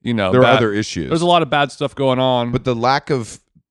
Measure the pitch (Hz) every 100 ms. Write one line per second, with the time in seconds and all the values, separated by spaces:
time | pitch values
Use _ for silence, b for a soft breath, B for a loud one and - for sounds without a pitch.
0 | - 117 95 127 123 113 113 101 107 90
1 | 69 160 175 175 147 147 143 - 143 -
2 | 135 127 131 127 120 135 131 117 123 139
3 | - 139 110 - _ _ _